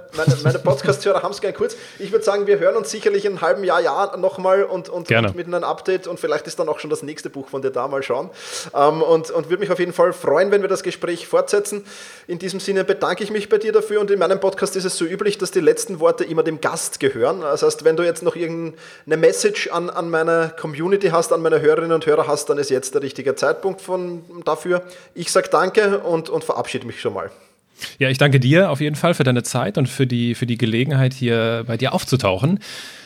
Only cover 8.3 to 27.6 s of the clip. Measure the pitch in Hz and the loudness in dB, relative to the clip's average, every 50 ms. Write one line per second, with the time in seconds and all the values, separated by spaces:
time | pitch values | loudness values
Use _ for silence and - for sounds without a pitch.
8.3 | - - - - - - - 165 - 139 143 151 156 160 160 160 165 160 160 - | -12 -16 -14 -12 -10 -10 -10 -4 2 4 4 4 4 4 4 4 4 2 2 0
9.3 | - 165 147 151 180 190 202 175 180 175 175 175 170 - 170 180 - - - 143 | -4 -4 -2 -2 -2 -2 0 0 0 0 -2 0 2 2 2 2 2 0 0 2
10.3 | 139 165 196 202 208 202 190 190 190 175 - 180 165 - 175 170 175 165 - - | 2 4 4 4 2 2 2 0 -2 -2 -4 -6 -6 -6 -6 -6 -6 -6 -4 0
11.3 | - 180 180 - - 202 202 - 208 202 202 - - - - - - - - - | 2 2 2 2 0 0 0 -2 -6 -10 -10 -14 -18 -18 -18 -18 -20 -16 -12 -10
12.3 | 175 165 185 180 185 180 - 196 196 190 185 202 190 - 151 151 180 180 214 202 | -8 -8 -6 -6 -8 -6 -4 -2 0 0 2 0 0 0 0 -2 -2 -2 -4 -4
13.3 | 208 214 208 - 220 208 220 220 214 214 214 - 208 208 208 196 202 190 170 170 | -4 -4 0 2 2 2 2 4 2 2 2 2 0 0 2 2 2 2 4 2
14.3 | 190 185 196 190 190 - 175 - - 185 180 185 - - 175 165 185 - 214 202 | 2 2 2 0 0 0 -4 -2 -2 -2 -4 -4 -4 -2 -4 -4 -2 -2 -2 -2
15.3 | 202 - 185 175 - 185 156 151 160 - - - 190 151 165 170 170 170 175 160 | -2 -2 -4 -2 0 2 4 4 4 2 0 -8 -2 2 2 2 2 2 -2 -2
16.3 | 160 165 156 165 156 - - 131 143 165 - - - - 143 135 - 113 117 143 | 0 0 0 0 -2 -2 -2 -4 -2 -4 -6 -8 -4 0 0 0 0 2 0 0
17.3 | 180 190 165 143 143 - 156 156 151 - 147 160 160 170 175 170 165 - 175 170 | 0 0 -2 -2 0 2 2 0 0 2 2 2 2 2 0 0 0 -2 -2 -2
18.3 | - 165 175 160 165 165 165 160 160 - - - - - - 147 156 160 160 165 | -2 -2 -4 -6 -6 -6 -8 -10 -12 -14 -20 -20 -20 -10 -4 -2 2 4 4 4
19.3 | 185 - - 208 208 - - - - 170 175 175 - 180 170 170 165 160 160 165 | 4 4 0 0 0 -2 -4 -4 -4 -4 -4 -4 -4 -4 -4 0 0 0 2 2
20.3 | 165 165 165 156 - - - 160 143 143 165 185 202 202 202 170 165 170 170 - | 2 2 2 0 -4 -8 -8 -8 -6 -2 0 0 2 2 2 2 2 2 2 2
21.3 | 175 165 165 160 160 147 147 151 160 165 165 165 165 156 156 151 147 156 147 - | 0 2 2 2 4 4 4 4 4 4 2 0 0 0 2 2 2 2 2 0
22.3 | 147 151 - - 143 143 139 - 131 127 - - - 143 139 131 - - 123 135 | 0 -2 0 -2 -2 0 0 0 0 0 0 0 -4 -2 -4 -4 -8 -4 -4 -2
23.3 | 131 - 135 143 160 - - 190 185 - - 180 185 185 180 180 175 170 165 - | -2 0 0 0 0 0 -2 -6 -6 -6 -8 -6 -6 -4 -4 -6 -10 -12 -14 -18
24.3 | 175 170 160 151 156 156 - 180 180 180 180 - - - - - - 175 170 - | -14 -8 -4 -4 -4 -2 -2 -2 -2 -2 -2 -6 -18 -20 -20 -16 -12 -10 -4 0
25.3 | - 190 - - 160 151 175 185 185 214 214 196 202 - - 170 165 160 160 - | 2 2 2 4 2 2 2 2 2 2 2 2 2 0 0 0 -2 -2 -2 -2
26.3 | - 156 - - - - 127 - - 120 107 117 107 - - 117 98 95 85 95 | -4 -4 -2 -2 -4 -4 -4 -4 -6 -8 -8 -8 -8 -6 -6 -4 -4 -4 -8 -10
27.3 | - - _ _ _ _ | -12 -16 _ _ _ _